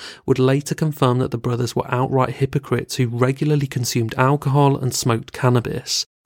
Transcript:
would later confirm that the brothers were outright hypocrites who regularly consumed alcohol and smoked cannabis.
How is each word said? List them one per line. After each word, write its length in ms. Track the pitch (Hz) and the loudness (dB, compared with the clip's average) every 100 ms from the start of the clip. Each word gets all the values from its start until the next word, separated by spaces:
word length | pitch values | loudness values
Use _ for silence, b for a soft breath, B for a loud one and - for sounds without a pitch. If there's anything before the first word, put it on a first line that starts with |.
| B B - | B B -2
would 100 | 127 | 2
later 380 | 127 135 - - | 2 2 -2 -4
confirm 420 | 156 143 131 123 | -2 2 2 2
that 120 | 127 | 0
the 80 | 117 | -2
brothers 360 | 127 120 120 - | -4 -2 -2 -2
were 160 | - | -2
outright 440 | 123 135 135 127 - | -2 0 0 0 -2
hypocrites 600 | 135 143 - 120 - - | -2 -2 -2 -4 -2 -2
who 120 | 123 | -2
regularly 600 | 120 127 135 151 147 139 | 2 0 0 0 0 0
consumed 460 | 120 113 123 113 - | -4 -2 -2 -2 2
alcohol 640 | 131 143 139 143 143 135 | 2 2 2 4 4 2
and 160 | 131 | -2
smoked 400 | - 127 113 - | -2 0 -2 -4
cannabis. 720 | - 127 123 - - - - - _ | 0 2 2 0 -6 -4 -6 -6 _